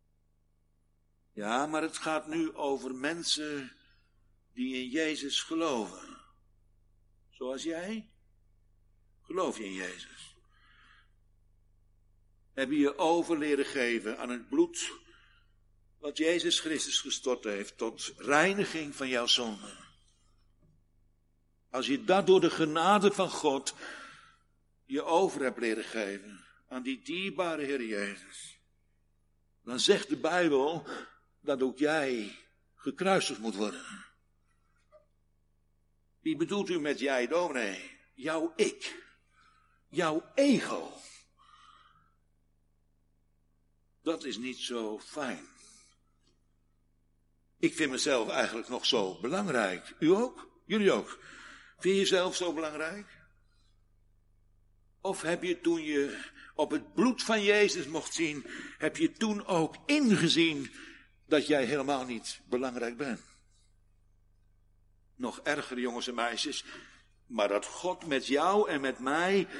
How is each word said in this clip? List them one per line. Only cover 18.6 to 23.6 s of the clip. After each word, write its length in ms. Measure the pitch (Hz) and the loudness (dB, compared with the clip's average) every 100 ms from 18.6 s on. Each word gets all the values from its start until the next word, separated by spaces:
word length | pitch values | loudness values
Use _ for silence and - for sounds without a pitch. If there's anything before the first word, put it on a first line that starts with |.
| 185 160 147 135 | -2 -2 -8 -6
van 120 | 131 | -2
jouw 200 | 123 120 | 0 2
zonde? 480 | - 117 101 101 - - _ _ _ _ _ _ _ _ _ _ _ _ _ _ _ _ _ _ | 2 0 -6 -12 -18 -20 _ _ _ _ _ _ _ _ _ _ _ _ _ _ _ _ _ _
Als 180 | 131 120 | -4 0
je 160 | 135 | -2
dat 240 | 110 190 185 | 4 4 8
door 140 | 185 | 8
de 80 | 160 | 8
genade 600 | - 160 160 180 208 190 | 2 0 4 6 8 6
van 180 | 196 175 | 4 -2
God 460 | - 151 135 | 2 2 2